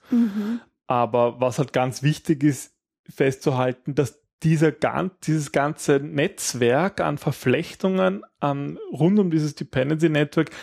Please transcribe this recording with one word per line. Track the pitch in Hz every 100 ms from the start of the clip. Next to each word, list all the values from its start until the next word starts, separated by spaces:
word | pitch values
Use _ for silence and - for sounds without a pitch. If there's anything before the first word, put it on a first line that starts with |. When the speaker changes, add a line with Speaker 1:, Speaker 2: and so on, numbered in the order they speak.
| -
Speaker 1:
Mhm. | 240 233 208 208 233 - _ -
Speaker 2:
Aber | 123 117 123 120 120
was | 127 120
halt | 131
ganz | 131 127 -
wichtig | 143 151 - 147
ist, | 147 131 - _ _ _ -
festzuhalten, | - 139 135 156 127 127 123 -
dass | 135 131 - _ _
dieser | 160 160 156
gan-, | - 127 139 185 -
dieses | - 156 143
ganze | 147 143 160 - 139
Netzwerk | 147 151 160 - - 123 120 131 190 -
an | 160 147
Verflechtungen, | - 127 131 127 170 - 190 190 185 202 - -
an, | 143 143 143 240 403
rund | 131 160 208
um | 185
dieses | 160 151
Dependency | - - 131 135 156 160
Network | 147 147 165 156 -